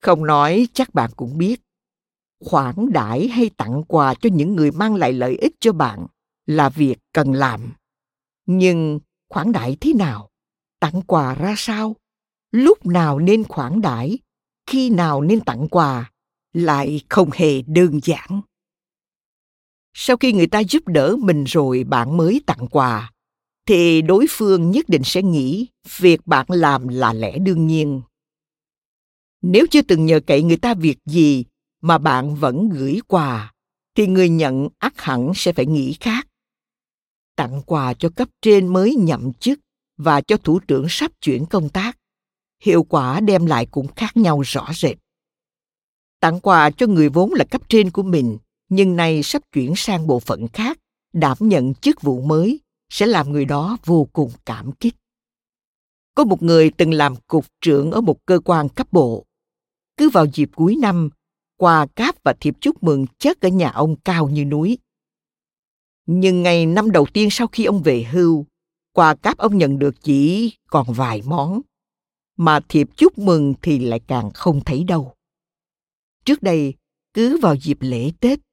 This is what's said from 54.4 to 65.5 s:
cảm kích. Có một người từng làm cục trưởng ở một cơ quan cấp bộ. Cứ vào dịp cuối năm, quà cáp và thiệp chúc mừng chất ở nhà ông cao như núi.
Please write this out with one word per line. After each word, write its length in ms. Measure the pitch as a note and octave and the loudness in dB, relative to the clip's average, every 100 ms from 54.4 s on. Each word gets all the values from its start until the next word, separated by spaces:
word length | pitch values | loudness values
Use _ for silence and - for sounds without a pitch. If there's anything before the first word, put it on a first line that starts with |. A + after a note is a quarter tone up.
| - | -14
cảm 260 | A2 A2 | -12 -12
kích. 220 | C#3 A#3 - _ _ _ _ _ _ _ _ _ _ _ | -6 -6 -6 _ _ _ _ _ _ _ _ _ _ _
Có 100 | - | 0
một 180 | C#4 F#3 | 2 2
người 280 | E3+ E3 D#3+ | 4 6 4
từng 220 | - E3 | 4 0
làm 240 | D#3+ C#3+ B2+ _ | 2 0 -2 _
cục 200 | E3 - _ | -4 -4 _
trưởng 300 | E3+ C#3+ D3 | 0 2 2
ở 100 | G3+ | -2
một 260 | A3+ D3+ - | -2 -2 0
cơ 140 | F3+ | 0
quan 240 | - E3+ C#3+ | 2 0 0
cấp 240 | - C4 | -6 -2
bộ. 320 | F3+ B2+ A2+ - _ _ _ _ _ _ - | 2 2 0 -10 _ _ _ _ _ _ 0
Cứ 120 | D4+ | 2
vào 160 | G#3 | 4
dịp 260 | D3+ C3+ C#3+ | 2 0 -4
cuối 220 | - E3 B3+ | 0 0 2
năm, 340 | A#3 F3 D#3 _ _ _ _ _ | 0 0 -2 _ _ _ _ _
quà 300 | F3+ D#3+ C#3+ | 2 2 0
cáp 360 | - B3 - | -4 -6 -2
và 100 | - B2+ | -2 -2
thiệp 140 | D3 - | -4 -4
chúc 220 | C#4 - | -4 -2
mừng 240 | E3+ C#3 C3+ _ | 0 0 -2 _
chất 220 | C#4 F4+ | -2 0
ở 80 | F#3+ | 0
nhà 220 | F#3 D#3+ | 0 -2
ông 260 | - D#3+ D#3 | -2 -2 -2
cao 320 | - E3+ D3+ | -4 -2 0
như 160 | D3+ | -2
núi. 340 | C#3+ D3 E3 B3 _ _ _ _ _ _ _ | -2 -2 -2 -4 _ _ _ _ _ _ _